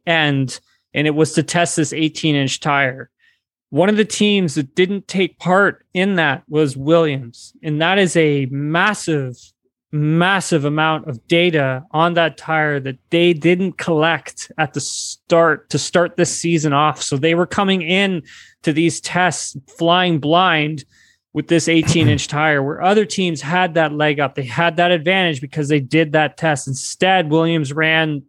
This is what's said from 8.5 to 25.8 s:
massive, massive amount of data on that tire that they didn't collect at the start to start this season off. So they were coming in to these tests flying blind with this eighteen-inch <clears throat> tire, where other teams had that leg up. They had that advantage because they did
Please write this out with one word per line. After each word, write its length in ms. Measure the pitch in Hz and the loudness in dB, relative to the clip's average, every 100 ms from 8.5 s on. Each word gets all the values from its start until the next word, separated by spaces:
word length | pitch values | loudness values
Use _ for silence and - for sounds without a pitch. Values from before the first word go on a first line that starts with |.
massive, 840 | 139 147 165 202 202 - 156 131 120 - _ _ _ _ | -6 -4 0 0 -2 -4 -4 -4 -12 -20 _ _ _ _
massive 720 | 151 151 165 175 196 - 165 | -4 0 2 2 0 0 -2
amount 440 | 143 151 160 156 156 | 0 0 0 -2 -6
of 160 | 120 _ | -12 _
data 560 | 170 175 160 135 131 - | 2 2 2 -2 -4 -6
on 220 | 151 170 | 0 0
that 220 | 170 165 135 | 2 0 -2
tire 440 | - 160 151 143 | -4 -2 0 -2
that 180 | 135 135 _ | -6 -12 _
they 220 | 170 175 | 2 2
didn't 460 | 165 160 180 190 - | 2 2 2 -2 -4
collect 720 | - 160 160 156 - - - - | -2 0 2 0 -6 -16 -16 -10
at 160 | 147 | -8
the 60 | 139 | -6
start 880 | - - - - _ 170 165 151 - | -8 -10 -12 -14 _ 4 4 2 -4
to 80 | 151 | -6
start 380 | - 180 170 - | -2 0 0 0
this 200 | 170 - | -2 -2
season 360 | 170 170 147 | -2 0 2
off. 280 | 143 151 147 | 2 2 -2
So 160 | - 143 | -4 -2
they 200 | 160 170 | 0 0
were 100 | 175 | 0
coming 360 | - 196 190 | 0 0 0
in 420 | 160 185 196 180 - - - _ | 0 0 0 -2 -8 -20 -20 _
to 80 | - | -2
these 280 | 151 165 - | 0 0 -2
tests 560 | - 175 180 - - 147 - - | -4 0 0 -2 -10 -14 -20 -4
flying 400 | 165 180 180 165 | 2 2 2 0
blind 640 | 143 170 185 160 151 151 - _ _ _ _ | 2 2 4 2 -2 -6 -12 _ _ _ _
with 140 | 151 147 | -8 0
this 220 | 165 151 | 0 2
eighteen-inch 580 | 165 156 165 160 143 - | 0 2 2 2 0 -2
<clears throat> 80 | 147 | -2
tire, 240 | 156 147 | 0 0
where 220 | 135 160 | -2 -2
other 220 | 180 208 | 2 2
teams 360 | 214 - 180 156 | 0 -2 -4 -4
had 340 | 139 180 185 | -2 0 0
that 180 | 160 156 | 2 0
leg 260 | 147 151 143 | 2 0 2
up. 160 | 139 | -2
They 80 | - | -4
had 360 | 127 113 170 165 | -6 0 0 2
that 120 | 175 | 2
advantage 500 | 175 151 190 180 139 | 2 2 0 0 -2
because 280 | 139 156 143 | -6 -6 0
they 100 | |
did 320 | 151 | 0